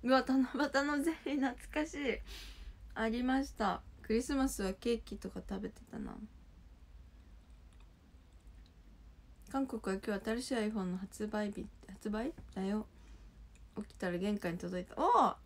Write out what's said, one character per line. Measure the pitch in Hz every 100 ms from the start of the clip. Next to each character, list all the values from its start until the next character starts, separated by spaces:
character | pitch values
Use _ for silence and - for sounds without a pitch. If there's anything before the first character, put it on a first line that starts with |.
う | 240
わ、 | 262 254
七 | 269
夕 | 254 - 285 269
の | 285 294
ゼ | 294 320 -
リ |
ー | 285
懐 | 262 247 -
か | 302 302
し |
い。 | 294 277 - - - - - - - - -
あ | 226
り | 233
ま | 247 262
し | 277
た。 | - 202 180 - -
ク | -
リ | 220
ス | 254
マ | 285 269
ス | -
は | 196
ケ | 190 233
ー | 226
キ | - 208
と | 196
か | 190 185
食 | 196
べ | 220
て | - -
た | -
な。 | - - 214 - - - - - - - - - - - - - - - - - - - - - - - - - - - - - - - -
韓 | 269 269
国 | 226 196 190
は |
今 | 214 202
日 | 220 226
新 |
し | 254
い | 247
iPhone | 214 220 185
の | 185
発 | 190 - 214
売 | 214 208
日、 | 202 208 - -
発 | 190 220
売？ | 214 247 - - -
だ | 190
よ。 | 208 - - - - - - - - - -
起 |
き | -
た | - 185
ら | 175
玄 | 196 208
関 | 180
に | 175
届 | 180 180
い | 180
た。 | -
お | 330 480 233
ー！ | -